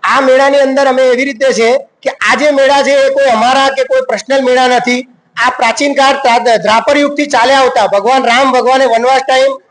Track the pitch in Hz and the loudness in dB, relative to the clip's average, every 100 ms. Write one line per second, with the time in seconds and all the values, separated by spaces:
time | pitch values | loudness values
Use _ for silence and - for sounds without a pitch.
0 | 254 247 262 262 277 277 269 269 269 254 | 0 0 2 2 2 2 0 0 0 0
1 | 262 240 277 233 269 208 226 262 - _ | 0 0 -2 -2 -2 0 0 0 -4 _
2 | - - 208 254 294 277 269 277 262 277 | -10 -6 -2 0 0 2 2 2 0 0
3 | 269 277 277 226 233 269 269 269 262 262 | 0 0 0 0 0 2 0 -2 -2 -2
4 | 262 214 - 269 254 254 254 247 247 247 | -2 -6 -2 -2 0 0 2 0 0 -4
5 | 254 _ _ - 240 247 233 226 285 277 | -6 _ _ -4 -4 0 -2 -2 -2 0
6 | 269 277 254 233 247 220 208 220 226 285 | 0 2 0 0 2 0 2 0 0 0
7 | 285 285 294 285 240 269 262 247 196 202 | 0 -2 -2 0 2 2 2 0 0 0
8 | 202 262 233 233 269 254 233 262 262 226 | 0 0 0 0 0 0 0 0 2 0
9 | 247 262 262 262 269 269 _ | 0 0 0 0 0 -2 _